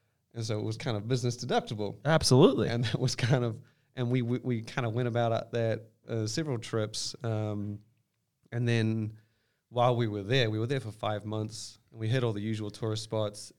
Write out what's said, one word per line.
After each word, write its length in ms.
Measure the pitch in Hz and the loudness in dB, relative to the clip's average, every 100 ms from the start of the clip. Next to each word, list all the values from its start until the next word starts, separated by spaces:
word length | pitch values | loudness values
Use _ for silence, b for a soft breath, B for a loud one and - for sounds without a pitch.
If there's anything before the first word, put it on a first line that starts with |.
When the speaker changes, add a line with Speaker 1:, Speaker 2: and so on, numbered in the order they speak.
| _ _ _ | _ _ _
Speaker 1:
And 100 | 117 | -8
so 140 | 113 107 | -4 -2
it 60 | |
was 120 | 110 110 | -4 -4
kind 200 | 139 107 | -4 -4
of 120 | 107 | -2
business 280 | 127 123 117 | 0 0 -4
deductible. 600 | 120 226 233 107 101 104 | 0 0 0 -6 -6 -4
Speaker 2:
Absolutely. 640 | 139 156 - 127 170 - - | 0 2 6 8 8 6 0
Speaker 1:
And 160 | 117 | 0
that 140 | 117 - | 0 0
was 160 | 127 | 0
kind 300 | - 117 123 | 0 2 4
of, 120 | 120 107 - _ _ - | 2 -4 -14 _ _ -6
and 140 | 120 | 0
we, 120 | 127 | 0
we, 160 | 117 127 | 0 -2
we 240 | 131 117 | -2 -4
kind 240 | 110 - 117 | -4 -4 -2
of 60 | |
went 160 | 113 123 | 0 0
about 240 | 117 117 | 2 2
it, 200 | 113 - | 0 -2
that, 320 | 117 113 110 110 _ - | -2 0 -2 -6 _ -6
uh, 180 | 113 107 | -4 -2
several 320 | 156 156 120 | -2 -2 -4
trips. 580 | - 113 107 - - - | -2 -2 -2 -4 -8 -6
Um, 540 | 117 107 107 104 101 104 - _ _ _ _ _ _ | -4 -2 -2 -4 -6 -8 -14 _ _ _ _ _ _
and 160 | 120 120 | -2 2
then 440 | 117 110 113 107 110 _ _ _ _ _ | 4 2 0 -4 -8 _ _ _ _ _
while 260 | 117 123 120 | 2 4 4
we 100 | 113 | 0
were 160 | 104 | -2
there, 280 | 98 135 113 | 0 2 4
we 80 | 107 | 2
were 80 | 117 | 0
there 120 | 139 | -2
for 140 | 110 | -4
five 320 | 101 107 107 | -6 -4 -4
months, 540 | 104 107 107 110 - - _ | -4 -4 -4 -6 -14 -16 _
and 80 | 113 | -6
we 80 | 110 | 0
hit 160 | 131 | 2
all 100 | 120 | 0
the 80 | 104 | -2
usual 300 | 107 110 104 | -4 -4 -6
tourist 320 | - 113 107 | -4 -4 -4
spots. 500 | - 110 104 104 - | -4 -2 -2 -6 -18